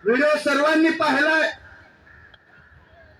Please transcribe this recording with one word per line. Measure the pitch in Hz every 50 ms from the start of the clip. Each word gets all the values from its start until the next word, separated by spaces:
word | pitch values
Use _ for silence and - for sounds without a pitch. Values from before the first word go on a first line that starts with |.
| -
व्हिडिओ | 202 240 262 294
सर्वांनी | 302 302 294 - 294 277 277 294 311 320 311 320 320
पाहिलाय. | 320 - 320 302 269 277 302 311 320 311 302 - - - - - - - - - - _ _ - - - - - - _ _ _ - - - - - - - _ - - - - -